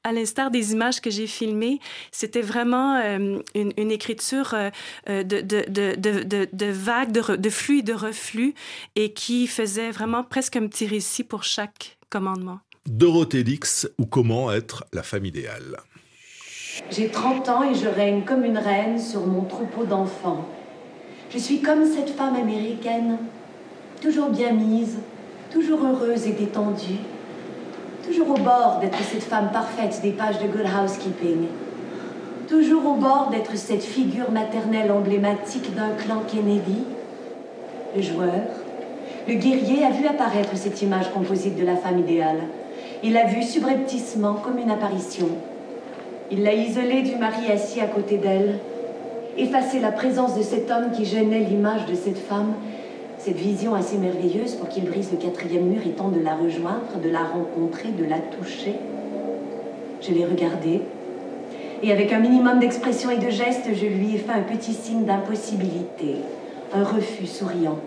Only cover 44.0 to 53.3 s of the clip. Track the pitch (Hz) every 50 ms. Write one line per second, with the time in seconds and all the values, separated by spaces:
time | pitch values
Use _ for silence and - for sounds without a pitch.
44 | - - - 214 208 208 208 208 - 254 254 240 233 226 214 208 214 196 190 185
45 | - - - - 180 165 165 - - - - - - - - - - - - -
46 | - - - - - - 202 196 208 208 214 226 233 233 233 247 247 247 262 269
47 | 262 - 240 233 233 220 220 233 233 214 202 202 202 - - 240 214 202 - 202
48 | 196 - 208 190 196 190 190 190 202 202 208 - - - - - - - - -
49 | - - - - - - - - 262 - 269 262 - - 269 240 220 208 - -
50 | 254 262 - 254 247 240 196 214 208 - 240 214 240 - 233 233 240 233 - 220
51 | 208 185 208 220 214 214 220 220 208 185 202 208 208 214 220 214 - 170 180 180
52 | - 202 185 - - - 202 202 214 220 214 208 - - - - - - - -
53 | - - - - - 196